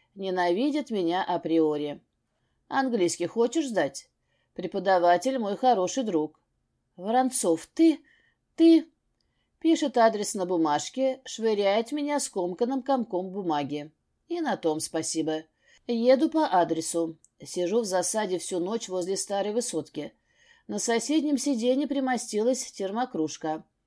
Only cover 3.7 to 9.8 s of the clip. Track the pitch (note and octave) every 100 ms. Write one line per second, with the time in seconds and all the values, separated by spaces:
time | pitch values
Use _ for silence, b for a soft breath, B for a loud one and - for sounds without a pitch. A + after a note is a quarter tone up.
3.7 | G3+ C#3 - - _ _ _ _ - F3+
4.7 | G3+ F#3 F#3 F3 F3 C4 C4 G#3 G3+ B3+
5.7 | A3+ F3 - A3+ E3+ D#3 _ _ _ _
6.7 | _ _ - F#3+ A#3+ C4 - F#3+ D#3+ -
7.7 | - D#4+ C#4+ b b b b _ - E4
8.7 | E4 D#4+ _ _ _ _ _ _ _ D#4+
9.7 | E4